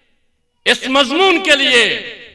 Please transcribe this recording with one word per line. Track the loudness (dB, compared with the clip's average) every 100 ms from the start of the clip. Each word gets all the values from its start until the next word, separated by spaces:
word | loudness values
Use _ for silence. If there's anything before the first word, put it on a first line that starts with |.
| _ _ _ _ _ _ -4
इस | -4 -2
मजमून | 0 0 2 2 2
के | 2 0
लिए | 2 2 0 -2 -10 -16 -20